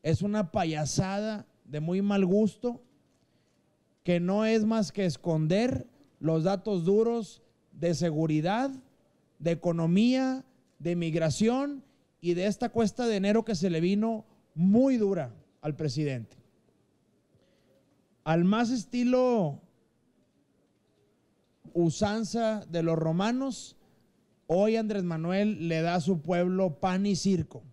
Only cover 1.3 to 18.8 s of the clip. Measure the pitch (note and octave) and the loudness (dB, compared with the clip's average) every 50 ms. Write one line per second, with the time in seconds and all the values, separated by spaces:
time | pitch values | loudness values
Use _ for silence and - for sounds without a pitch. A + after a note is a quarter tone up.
1.3 | G#3+ G#3 - _ _ _ _ - B2+ D3+ D#3 E3 F3+ F#3+ G3+ G3+ G3+ G3+ F#3+ F3 | -6 -8 -12 _ _ _ _ -10 -8 -6 -4 -2 -2 0 0 2 2 2 2 4
2.3 | F#3 G#3 A3 G#3 - - - B3 A#3+ - - _ _ _ _ _ _ _ _ _ | 4 4 2 2 0 -4 -8 -8 -8 -8 -16 _ _ _ _ _ _ _ _ _
3.3 | _ _ _ _ _ _ _ _ _ _ _ _ _ _ _ - F3 F3 F3 F3+ | _ _ _ _ _ _ _ _ _ _ _ _ _ _ _ -2 0 0 0 0
4.3 | G3 G#3 A3 A3 A3+ A3 G#3+ G#3+ A3+ A3+ G#3 - - G#3 G3 F3+ D3 - - E3+ | 0 0 0 2 2 2 2 2 0 0 -2 -2 -2 -2 -2 -2 -2 -4 -4 -2
5.3 | D#3+ D#3 D#3 D3+ F3+ G3+ A#3 B3+ C4 - - - _ _ - _ _ _ - D#3 | 0 0 2 2 2 2 2 0 -2 -4 -8 -10 _ _ -20 _ _ _ -2 0
6.3 | D#3+ E3 D#3+ F#3 G3 F#3+ F#3 A3 G#3 F3+ E3 F3 G3+ G#3+ A3+ A#3 A#3 A#3 G#3+ - | 0 2 0 0 -2 -2 -4 -2 -2 0 2 2 2 4 2 2 0 -4 -6 -8
7.3 | - - _ _ _ _ _ _ - - D3+ E3+ E3+ C3 F3 E3+ D3+ D3+ D#3+ D#3+ | -14 -20 _ _ _ _ _ _ -12 -4 -2 -2 0 0 0 -2 0 0 0 0
8.3 | D3+ D#3 D3+ F3 G3+ A#3 C4 C#4 C4+ C4 - _ _ _ _ _ _ _ _ _ | 0 0 0 0 0 0 -2 -4 -6 -10 -16 _ _ _ _ _ _ _ _ _
9.3 | _ _ D3 E3+ E3+ E3 - F3 E3+ E3+ E3 E3 E3+ G3 A3 A#3+ B3+ C4 C4 C4 | _ _ -2 -2 -2 0 0 -2 0 0 2 2 4 4 4 4 4 2 0 0
10.3 | C4 C4 - _ _ _ _ _ _ _ D3 E3+ F3 F3 E3+ E3 D#3 E3 D#3+ D#3 | -2 -4 -8 _ _ _ _ _ _ _ -4 -4 -2 -2 -2 -2 -2 0 0 0
11.3 | C#3 - G#3 A3 A#3+ C4 C#4 C#4+ C#4+ C4+ - _ _ _ _ _ _ _ - F3 | 2 2 2 2 2 0 -2 -4 -6 -10 -14 _ _ _ _ _ _ _ -2 -2
12.3 | F3 F3 F#3 G#3+ G3+ - B3 A#3 - A3+ A#3 G3+ - - B3 A#3 A3 G3 F#3+ G3+ | -2 0 0 -2 -2 -2 -6 -4 0 0 0 0 0 -2 -2 0 0 0 2 2
13.3 | G#3 A3+ A3+ - A3 D3+ E3 F#3+ E3+ D#3+ E3+ F3+ G3+ G#3 G#3+ A3+ A3+ G#3+ - _ | 2 2 2 0 -2 0 0 0 0 2 2 2 2 2 0 -2 -2 -6 -8 _
14.3 | _ _ _ _ _ D3+ E3+ F#3+ G3+ A#3 C4 C4+ C4 A#3 G#3 G3 G3 F3 C#3+ A#2+ | _ _ _ _ _ 2 4 6 6 6 6 4 4 2 2 0 0 -2 -4 -8
15.3 | A2 - _ _ _ _ - D3+ D3 - D#3+ D3 A#2 D3 D3+ C#3+ C3 B2 A2+ - | -10 -18 _ _ _ _ -8 -8 -6 -4 -4 -4 -2 -2 -2 -2 -4 -6 -8 -12
16.3 | - - - _ _ _ _ _ _ _ _ _ _ _ _ _ _ _ _ _ | -18 -20 -20 _ _ _ _ _ _ _ _ _ _ _ _ _ _ _ _ _
17.3 | _ _ _ _ _ _ _ _ _ _ _ _ _ _ _ _ _ _ _ D#3 | _ _ _ _ _ _ _ _ _ _ _ _ _ _ _ _ _ _ _ 0
18.3 | D#3+ E3+ F3 F#3 G#3 A3+ A#3+ A3+ C4 B3 | 2 2 4 2 2 2 2 0 -2 -4